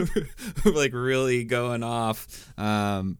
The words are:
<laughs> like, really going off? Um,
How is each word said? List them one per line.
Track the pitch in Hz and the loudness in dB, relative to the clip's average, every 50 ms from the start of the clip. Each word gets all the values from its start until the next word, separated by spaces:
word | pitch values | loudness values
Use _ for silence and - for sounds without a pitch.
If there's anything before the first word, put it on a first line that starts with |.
| 180 | 2
<laughs> | - - 208 - - - - 254 214 - - - | 2 0 -2 -4 -6 -8 -12 -12 -8 -2 2 2
like, | 202 160 151 143 131 120 | 4 4 4 2 2 0
really | 123 127 131 131 131 131 131 123 123 117 | 0 0 2 2 2 2 2 2 2 0
going | 113 123 120 120 123 120 117 117 | 0 0 0 0 0 -2 -2 -2
off? | 117 117 117 113 110 107 - - - - - - - - | -2 -2 0 0 0 -2 -4 -6 -14 -18 -18 -18 -16 -8
Um, | - 104 104 107 104 104 101 101 95 95 95 87 | -4 -2 0 0 2 0 0 -2 -2 -2 -4 -6